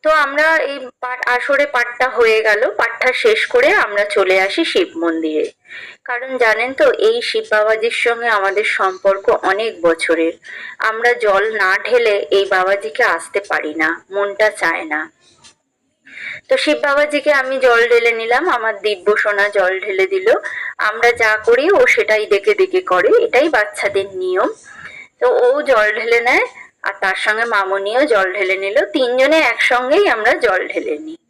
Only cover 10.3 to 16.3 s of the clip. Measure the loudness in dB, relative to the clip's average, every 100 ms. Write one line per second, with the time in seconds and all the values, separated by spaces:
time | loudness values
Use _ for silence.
10.3 | -4 -18 -16 -16 -6 -4 0 0 0 2
11.3 | 2 0 0 0 0 0 2 2 0 0
12.3 | 0 2 0 2 0 -4 -2 0 0 -4
13.3 | -8 -4 -6 -4 -2 -2 -4 _ -4 -4
14.3 | 0 0 0 -4 -4 -6 -8 -8 _ _
15.3 | _ -20 _ _ _ _ _ -20 -16 -14